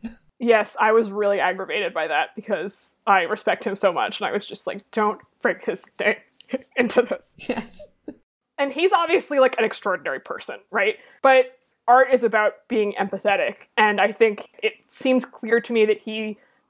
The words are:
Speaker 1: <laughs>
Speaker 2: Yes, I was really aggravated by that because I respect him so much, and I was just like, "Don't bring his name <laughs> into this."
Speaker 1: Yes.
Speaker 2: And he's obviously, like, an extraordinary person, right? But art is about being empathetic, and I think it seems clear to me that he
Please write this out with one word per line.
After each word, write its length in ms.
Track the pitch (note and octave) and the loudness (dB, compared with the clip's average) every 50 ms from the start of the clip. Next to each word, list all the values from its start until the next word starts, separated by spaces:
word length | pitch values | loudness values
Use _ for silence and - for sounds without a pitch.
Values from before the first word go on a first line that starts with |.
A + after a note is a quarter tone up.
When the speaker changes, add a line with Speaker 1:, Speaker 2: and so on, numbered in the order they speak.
| - | -16
Speaker 1:
<laughs> 60 | A3+ - _ _ _ _ - | -16 -16 _ _ _ _ -4
Speaker 2:
Yes, 360 | B3 A#3 A3+ G#3+ G#3 - - - | 0 2 2 2 2 -2 -2 0
I 120 | - G#3+ A3 | 2 2 4
was 200 | A3+ A3+ G3+ G3 | 2 2 0 -2
really 260 | G#3 G#3 G3+ G3+ G3+ | -2 -2 0 0 0
aggravated 560 | F#3+ F3+ F#3 F#3+ F#3+ - - G#3 G3+ E3+ - | 0 -2 -2 -4 -6 -6 -6 -4 -4 -4 -4
by 140 | E3+ D#3 D#3+ | -4 -4 -2
that 220 | D3+ D3 D3+ - - | -2 -2 -2 -4 -6
because 640 | - - - G#3 D#3+ D#3+ G3+ - - - - - _ - | -12 -8 -6 -6 -6 -6 -8 -10 -14 -18 -20 -20 _ 0
I 140 | A3+ G3 F#3+ F3 | 2 4 4 4
respect 420 | E3+ G#3 G3+ - G#3+ E3+ - - | 0 -4 -4 -2 -2 -2 -2 -2
him 120 | F3+ G3 | -6 -4
so 160 | G3 - F#3+ E3+ | 0 0 0 0
much, 280 | C#3 A2 G#2 - - | 0 -2 -2 -4 -4
and 60 | G#3 | -4
I 60 | D#3+ G2+ | -4 -4
was 120 | - - | -4 -6
just 220 | - G2+ - - | -8 -14 -10 -8
like, 240 | - - G3+ - _ | -8 -10 -10 -10 _
"Don't 300 | - A3 G#3+ G#3 G#3+ - - - _ _ | -4 -2 -2 -2 -2 -6 -12 -20 _ _
bring 180 | - A#3 F3+ - - | -2 -2 -2 -2 -6
his 220 | - F3+ F#3 - - _ - | -8 -8 -8 -10 -14 _ -4
name 160 | D#3 D3+ - - _ _ _ _ - | -2 -2 -2 -2 _ _ _ _ -14
<laughs> 300 | - - C4 - _ - | -8 -8 -8 -8 _ -2
into 260 | - B3 A3 - - F#3 | -2 -2 0 2 0 0
this." 300 | G3 G3 - _ _ _ - | 0 -2 -8 _ _ _ -14
Speaker 1:
Yes. 500 | - - A#3+ A3+ - - - - - - - _ _ - - _ _ _ _ _ _ _ _ - | -8 -8 -6 -6 -8 -12 -12 -14 -14 -14 -18 _ _ -20 -20 _ _ _ _ _ _ _ _ -4
Speaker 2:
And 140 | C#4 C#4 B3 | -4 -2 0
he's 200 | D4+ E4+ F#4+ G#4 | 0 0 2 2
obviously, 460 | E4+ E4+ D#4+ E4+ - - - D4 C#4 | 2 0 0 0 -2 -2 0 2 2
like, 180 | C4 B3+ - - | 2 2 2 0
an 60 | A#3 | -2
extraordinary 560 | G#3+ - - - G3+ F3+ E3 C#3+ D#3 C3+ B2+ | -2 -2 -4 -4 -4 -4 -4 -4 -6 -8 -8
person, 360 | - - - F3+ - - - G2+ _ _ | -8 -10 -12 -12 -12 -14 -14 -16 _ _
right? 260 | - A3 G3 G#3+ - - - _ _ _ - | -4 -2 0 0 -2 -4 -8 _ _ _ 4
But 340 | C4+ C4 C4 B3+ B3+ - _ _ _ _ _ _ | 4 6 6 4 2 -2 _ _ _ _ _ _
art 220 | - B3 B3+ C4 C4 C4+ | 6 6 6 6 6 4
is 120 | A#3+ A3+ | 2 2
about 300 | G#3+ G#3+ G#3+ G#3+ G#3 - - _ - | 2 2 2 2 0 -2 -4 _ -4
being 260 | A#3 A3 G#3 G3+ - - | -2 -2 -2 -2 -2 -4
empathetic, 680 | G3 G3 - G3 - A3+ G3 F#3+ D3+ - - - - _ - | -4 -4 -4 -4 0 0 0 2 0 -2 -4 -8 -14 _ 0
and 240 | - G#3+ G#3+ G#3 G3+ | 0 2 2 2 2
I 100 | F#3+ G#3+ G#3 | 2 0 2
think 380 | - A3+ A3 G#3 - - - _ - - | 4 2 2 2 0 -10 -18 _ -6 -6
it 100 | A3 - _ _ _ | -6 -6 _ _ _
seems 360 | - - - C4 B3+ B3+ - | -10 -4 0 2 2 2 0
clear 360 | - - - - A3 A3+ A#3 | -4 -10 -12 -6 -2 -2 -2
to 120 | A#3 - A#3+ | 0 0 0
me 140 | A3+ G#3+ | 2 2
that 140 | G#3+ G#3+ G#3 | 2 2 -2
he 360 | - A3+ A3 A3 A3 G#3+ G#3 - _ _ _ _ _ _ | -4 -8 -8 -6 -6 -8 -8 -12 _ _ _ _ _ _